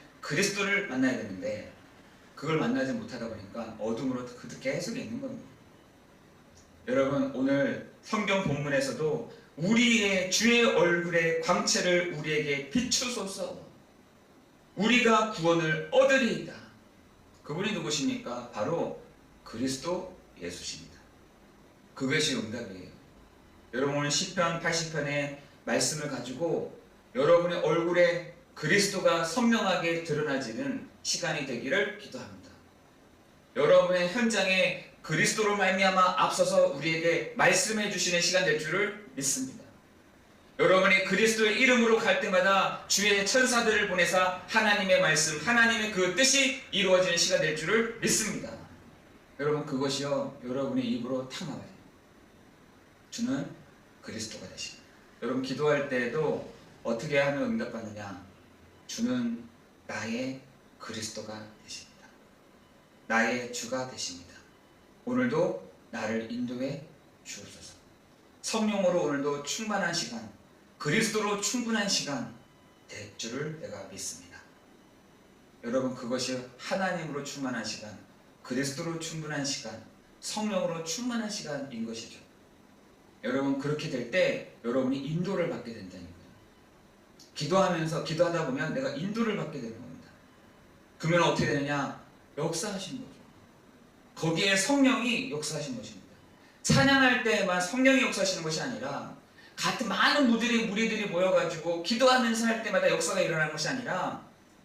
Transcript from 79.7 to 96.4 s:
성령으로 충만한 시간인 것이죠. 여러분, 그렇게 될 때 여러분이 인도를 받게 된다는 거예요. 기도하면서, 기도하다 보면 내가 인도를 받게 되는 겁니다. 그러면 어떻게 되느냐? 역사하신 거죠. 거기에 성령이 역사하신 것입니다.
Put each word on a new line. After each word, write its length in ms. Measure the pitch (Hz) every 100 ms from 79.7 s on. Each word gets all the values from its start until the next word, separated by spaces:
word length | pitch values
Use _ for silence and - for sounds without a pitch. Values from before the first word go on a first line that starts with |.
| 110 - - - -
성령으로 640 | - 220 214 185 170 165
충만한 440 | - 240 247 226 208
시간인 560 | - 151 139 127 113
것이죠. 340 | 113 - - - - - - - - - - - - -
여러분, 360 | 123 135 139 135
그렇게 320 | 143 147 160
될 200 | 123 117
때 440 | 185 - - - -
여러분이 340 | 117 131 131 139
인도를 520 | 147 170 196 175 165
받게 240 | 113 117
된다는 300 | 101 95 180 85
거예요. 140 | - - - - - - - - - - - -
기도하면서, 720 | - 151 196 190 165 160 143
기도하다 420 | 143 156 170 170 160
보면 260 | 269 -
내가 180 | 262 -
인도를 420 | - 196 233 214 175
받게 240 | 156 139
되는 180 | 113 107
겁니다. 300 | - - - - - - - - - - - -
그러면 300 | 160 175 151
어떻게 180 | - -
되느냐? 560 | - 143 143 - - - - - -
역사하신 600 | 160 - 208 190 - 123
거죠. 200 | - - - - - - - - - - -
거기에 420 | - 160 165 196 196
성령이 760 | - 277 254 220 247 - -
역사하신 460 | 147 151 156 135 113
것입니다. 300 | - - - - - -